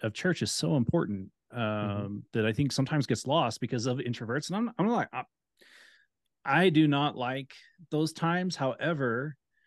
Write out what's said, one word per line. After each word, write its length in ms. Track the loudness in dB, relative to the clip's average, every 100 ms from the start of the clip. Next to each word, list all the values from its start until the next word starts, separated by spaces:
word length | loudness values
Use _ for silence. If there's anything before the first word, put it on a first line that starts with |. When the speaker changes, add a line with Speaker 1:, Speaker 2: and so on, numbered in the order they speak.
Speaker 1:
of 120 | -6
church 280 | -2 -2 0
is 80 | -2
so 260 | -2 0 2
important, 540 | 2 2 0 -4 -8 _ _
um, 80 | -4
Speaker 2:
Mm-hmm. 560 | -2 0 -2 -2 -4 -8 -4
Speaker 1:
that 140 | 0 2
I 60 |
think 200 | 2 0
sometimes 340 | 2 0 2 2
gets 200 | 0 2
lost 340 | 2 2 -2
because 240 | -4 -2 -2
of 120 | -2
introverts. 500 | -4 -6 -4 -4 -4
And 80 | -4
I'm, 160 | -4 0
I'm 100 | 0
like, 200 | 0 -2
I, 120 | -8 -10 _ _ _ -20 -20 -20 _ _ _ _ _
I 240 | 2 4 6
do 180 | 6 6
not 280 | 4 2 -2
like 360 | -4 -4 -8 -18 -20 _ -6
those 220 | -2 -2
times. 440 | 0 0 0 -2 -2
However, 800 | -2 0 -2 0 0 -2 -4 -10 _ _